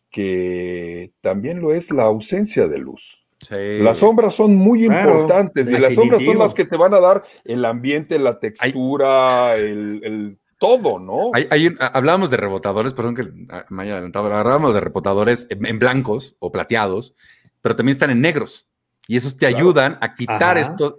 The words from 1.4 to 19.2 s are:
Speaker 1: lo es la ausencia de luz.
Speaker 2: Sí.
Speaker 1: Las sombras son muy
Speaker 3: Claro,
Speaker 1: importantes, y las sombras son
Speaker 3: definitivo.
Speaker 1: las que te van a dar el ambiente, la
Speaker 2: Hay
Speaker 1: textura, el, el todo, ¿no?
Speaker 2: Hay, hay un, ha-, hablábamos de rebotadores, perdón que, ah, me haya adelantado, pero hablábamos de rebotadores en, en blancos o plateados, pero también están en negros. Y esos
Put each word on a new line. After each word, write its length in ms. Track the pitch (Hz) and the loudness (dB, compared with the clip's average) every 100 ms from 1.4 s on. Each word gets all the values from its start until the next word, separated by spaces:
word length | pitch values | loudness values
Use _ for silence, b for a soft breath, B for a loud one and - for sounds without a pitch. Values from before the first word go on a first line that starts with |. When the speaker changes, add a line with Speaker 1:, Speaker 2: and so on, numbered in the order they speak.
| 123 175 | -6 -4
Speaker 1:
lo 120 | 160 | -2
es 180 | 165 170 | -2 -2
la 120 | 139 | 0
ausencia 600 | 110 110 - 190 214 - 85 | 2 0 -4 -4 -2 0 0
de 100 | 69 | -2
luz. 480 | 67 - - _ _ _ | -10 -16 -20 _ _ _
Speaker 2:
Sí. 140 | - 101 101 104 | -12 -8 -6 0
Speaker 1:
Las 180 | 107 - | 2 4
sombras 360 | 208 226 214 | 4 4 2
son 200 | - 214 196 | 2 4 4
muy 300 | 196 240 226 | 4 4 4
Speaker 3:
Claro, 340 | 180 202 160 | 4 4 4
Speaker 1:
importantes, 460 | 156 180 190 143 123 | 4 2 0 -2 0
y 40 | |
las 220 | 123 131 | 2 4
sombras 260 | 120 120 120 | 4 4 4
son 60 | 135 | 2
Speaker 3:
definitivo. 160 | 214 | 2
Speaker 1:
las 100 | 208 | 2
que 100 | 208 | 0
te 120 | 175 165 | -2 2
van 180 | 185 | 4
a 60 | 202 | 6
dar 240 | 180 196 B B | 4 4 B B
el 200 | - 123 | -8 -4
ambiente, 540 | 117 120 127 147 151 160 | -2 -2 -4 -4 -2 0
la 120 | 131 | 0
Speaker 2:
Hay 80 | 117 | -2
Speaker 1:
textura, 1160 | 110 107 127 135 127 143 135 135 131 123 123 110 | -6 -4 -4 -2 -2 0 2 4 4 2 2 0
el, 440 | 104 104 104 104 | -2 -4 -8 -8
el 340 | 110 110 104 98 _ _ | -8 -8 -10 -14 _ _
todo, 400 | 196 254 170 92 | 2 2 2 -4
¿no? 320 | 92 120 226 | -4 -4 0
Speaker 2:
Hay, 120 | 135 - | 0 2
hay 160 | 151 165 | 2 2
un, 100 | 165 | 0
ha-, 80 | 131 | -2
hablábamos 420 | 135 139 185 175 | 0 2 2 0
de 60 | 123 | -2
rebotadores, 580 | 101 95 101 98 127 | -2 -4 -2 -2 -2
perdón 200 | 127 117 120 | -4 -6 -6
que, 80 | 101 85 - | -10 -14 -18
ah, 140 | 87 - | -18 -14
me 140 | 95 | -12
haya 100 | 101 | -10
adelantado, 300 | 98 90 98 104 | -10 -8 -4 -2
pero 120 | 104 | 0
hablábamos 340 | 110 143 147 | 2 2 2
de 80 | 104 | 0
rebotadores 680 | - 95 95 98 107 120 - | -2 -4 -2 0 0 0 -4
en, 160 | 101 107 | -8 -6
en 120 | 113 | 0
blancos 580 | 123 131 123 110 - _ | 0 0 -2 -6 -8 _
o 120 | 90 | -8
plateados, 600 | 92 - 113 101 92 - b b b b _ | -6 -4 -2 -2 -4 -8 b b b b _
pero 160 | 117 110 | -4 0
también 180 | 120 | 0
están 160 | 135 151 | 0 0
en 100 | 120 | 2
negros. 480 | 156 151 104 - _ _ _ _ - | 0 -2 -6 -12 _ _ _ _ -6
Y 100 | |
esos 180 | 123 | -4